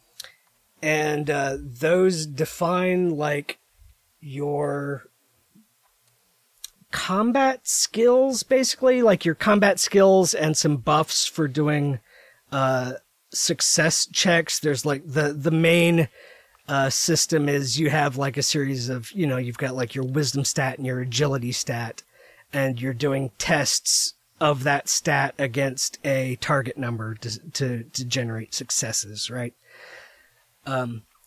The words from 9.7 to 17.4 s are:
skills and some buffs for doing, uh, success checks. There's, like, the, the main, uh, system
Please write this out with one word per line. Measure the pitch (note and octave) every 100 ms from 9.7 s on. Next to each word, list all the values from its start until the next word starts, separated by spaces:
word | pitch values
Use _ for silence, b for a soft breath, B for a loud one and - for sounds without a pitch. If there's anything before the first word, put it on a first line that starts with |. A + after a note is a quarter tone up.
| F3+
skills | - G3 G3 F#3+ F3
and | - D#3 D#3
some | E3 C#3+
buffs | A#2 D3+ D#3 - -
for | - D3+
doing, | C3 D3+ D3 C#3+ C3 b b b b b
uh, | C#3 C3 C3 B2+ B2+ _ _ _
success | - - E3 - - D#3+ - -
checks. | - F#3+ E3+ E3 -
There's, | D#3 C3+ D3
like, | C#3+
the, | D#3+ C#3+ D3
the | D3 D3
main, | D#3+ E3 F3 E3+ E3+ D#3+ B B B B B -
uh, | C#3 C3+
system | - - D#3+ - D#3+